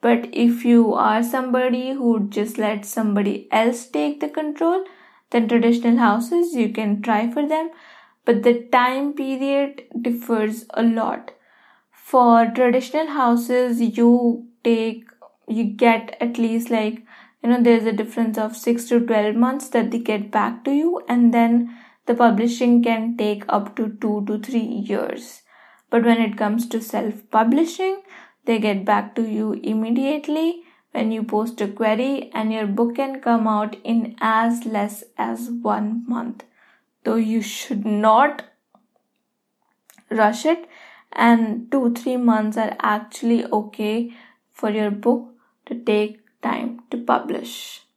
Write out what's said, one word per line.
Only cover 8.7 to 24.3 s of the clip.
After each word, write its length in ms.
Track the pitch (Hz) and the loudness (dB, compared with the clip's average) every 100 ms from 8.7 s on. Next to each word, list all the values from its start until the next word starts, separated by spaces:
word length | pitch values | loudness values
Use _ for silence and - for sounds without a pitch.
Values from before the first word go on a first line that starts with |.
time 420 | 254 247 262 285 | 2 2 0 -4
period 680 | 285 269 262 277 277 277 277 - - | -4 -6 -4 0 0 -2 -6 -12 -6
differs 680 | 240 240 - 226 214 226 - | -4 -4 -2 -2 0 -4 -8
a 120 | - | 0
lot. 500 | 233 226 220 - - _ _ _ _ _ _ | 2 2 -2 -6 -12 _ _ _ _ _ _
For 600 | _ - 262 240 233 226 | _ 0 4 6 6 4
traditional 540 | 233 247 247 254 320 311 | 2 4 2 0 -4 -4
houses, 720 | 294 247 240 233 247 247 233 | 0 2 2 2 0 0 0
you 680 | 233 226 233 240 240 233 - _ | 0 4 6 6 4 -2 -8 _
take, 400 | 233 226 226 226 - _ - _ - | 0 2 0 -6 -14 _ -20 _ -8
you 160 | 220 | -4
get 520 | 208 202 240 226 226 - | -4 2 4 2 -2 -6
at 180 | 240 233 | -6 -2
least, 320 | 226 226 233 | -2 -2 -2
like, 320 | 226 214 233 - - - _ | -2 -2 -6 -16 -20 -20 _
you 60 | 240 | 0
know, 140 | 240 | 4
there's 220 | 240 233 | 6 6
a 80 | 220 | 4
difference 440 | 208 220 - 226 220 | -2 -4 -2 -2 -2
of 200 | 220 233 | -4 -4
six 280 | - 240 - | -2 -2 2
to 120 | 240 | 0
twelve 360 | 233 220 208 220 | 2 2 2 2
months 320 | 247 277 - | 2 0 -2
that 200 | 233 233 | -2 0
they 80 | 233 | -4
get 320 | 233 208 202 | -4 -4 -2
back 340 | 214 226 240 | -2 -2 -4
to 80 | - | -2
you, 300 | 285 320 349 - | 0 0 -2 -2
and 240 | 247 240 | 4 4
then 420 | 240 233 240 240 - - _ - | 6 4 2 0 -8 -20 _ -4
the 80 | |
publishing 680 | 240 240 202 233 233 247 240 | 4 4 4 0 0 4 4
can 340 | 233 226 226 233 | 4 0 -4 -2
take 280 | 208 208 - | -2 -2 -2
up 260 | 208 196 - | -2 -2 -4
to 200 | 220 - | -6 -4
two 240 | 226 208 | -4 -2
to 120 | 202 | -4